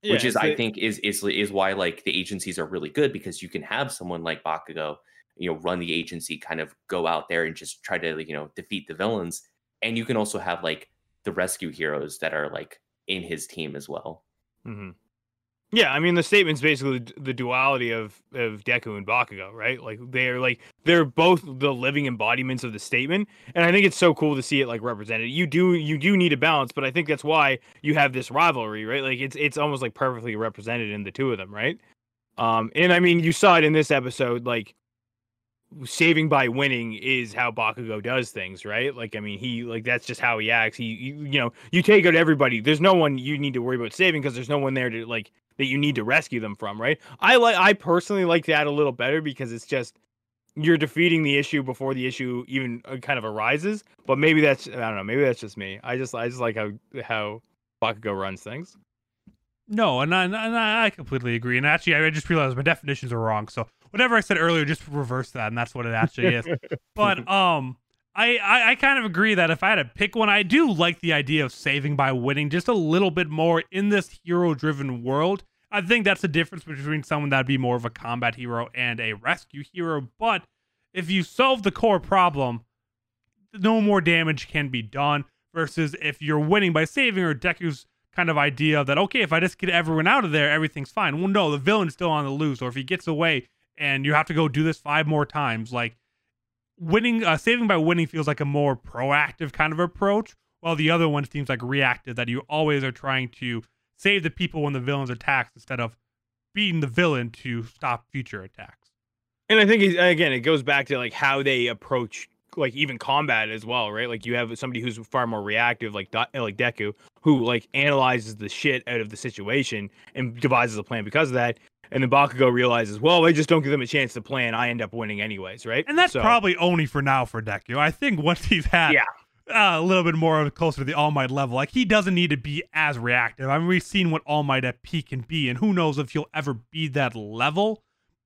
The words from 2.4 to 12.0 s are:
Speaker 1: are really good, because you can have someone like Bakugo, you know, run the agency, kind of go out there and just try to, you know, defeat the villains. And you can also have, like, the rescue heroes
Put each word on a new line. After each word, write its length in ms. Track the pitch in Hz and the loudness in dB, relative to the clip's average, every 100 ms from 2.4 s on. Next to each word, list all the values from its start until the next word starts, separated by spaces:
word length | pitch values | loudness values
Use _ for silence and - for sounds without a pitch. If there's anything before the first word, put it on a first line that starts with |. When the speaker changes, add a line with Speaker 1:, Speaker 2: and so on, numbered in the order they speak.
| 95 - | -8 -8
Speaker 1:
are 60 | 92 | -6
really 220 | 90 76 | -6 -8
good, 240 | 101 143 | -2 -2
because 300 | - - 85 | -2 -12 -14
you 80 | 87 | -12
can 120 | 90 | -12
have 300 | - 113 139 | -8 -6 -6
someone 320 | - 90 85 | -8 -10 -8
like 180 | 82 78 | -6 -6
Bakugo, 540 | 80 80 - 80 78 76 _ _ _ _ | -6 -8 -8 -10 -8 -10 _ _ _ _
you 160 | 87 | -6
know, 60 | 80 | -4
run 200 | 85 90 | -4 -4
the 140 | 85 | -4
agency, 460 | 82 82 87 - 80 | -4 -6 -10 -10 -12
kind 220 | - 80 | -10 -10
of 140 | 78 _ _ | -10 _ _
go 180 | 92 82 | -4 -2
out 220 | 82 - | -2 -4
there 160 | 85 | -4
and 100 | 82 | -4
just 300 | 80 - - | -8 -16 -16
try 140 | - 90 | -8 -6
to, 280 | 85 78 80 | -4 -6 -8
you 80 | |
know, 160 | 73 76 - | -10 -10 -14
defeat 320 | 76 101 73 | -10 -10 -10
the 60 | |
villains. 520 | 80 101 110 85 85 _ _ _ _ | -6 -4 -2 -6 -10 _ _ _ _
And 160 | 113 113 | -6 -6
you 80 | 117 | -4
can 100 | 117 | -2
also 220 | 104 104 | -2 -4
have, 260 | 92 85 | -6 -6
like, 260 | 85 78 - _ _ _ | -4 -8 -10 _ _ _
the 80 | - | -8
rescue 360 | 87 90 - 82 | -4 -4 -4 -10
heroes 500 | 73 78 73 | -6 -6 -4